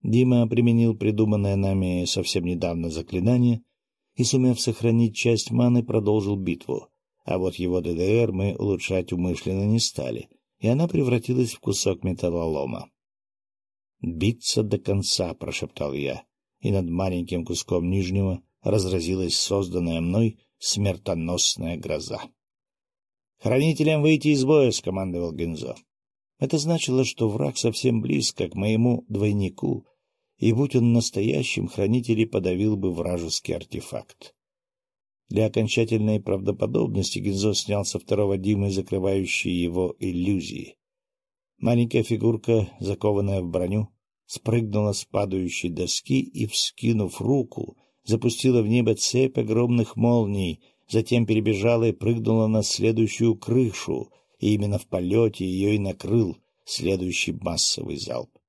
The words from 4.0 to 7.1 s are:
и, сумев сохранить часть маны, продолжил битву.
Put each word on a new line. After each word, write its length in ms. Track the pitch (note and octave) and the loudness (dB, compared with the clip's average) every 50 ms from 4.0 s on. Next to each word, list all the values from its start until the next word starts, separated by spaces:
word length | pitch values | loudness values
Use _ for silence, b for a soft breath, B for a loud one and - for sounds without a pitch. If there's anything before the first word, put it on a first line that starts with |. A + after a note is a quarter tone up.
| _ _ _ | _ _ _
и, 80 | - B2+ | -2 -2
сумев 360 | A#2+ - C3+ B2+ B2+ B2 A2 | 2 2 2 4 2 2 2
сохранить 540 | - - A2+ - - A#2+ A2+ A#2 A#2 A2+ G#2 | -2 -4 -4 0 0 2 4 4 4 2 0
часть 360 | - - A#2 A#2 A2 - - | 0 2 2 2 2 0 -2
маны, 320 | A2+ A#2+ B2 B2 A#2+ A#2+ A#2 | 0 2 4 4 4 2 2
продолжил 520 | A#2+ A2+ A2 G#2 G2+ G#2 A2 G2+ G2 G2+ | 2 -2 0 2 2 2 2 2 0 -2
битву. 520 | G2 F#2+ F#2 E2 - - - - - - _ _ _ _ _ | -2 -2 -4 -4 -4 -4 -6 -6 -6 -6 _ _ _ _ _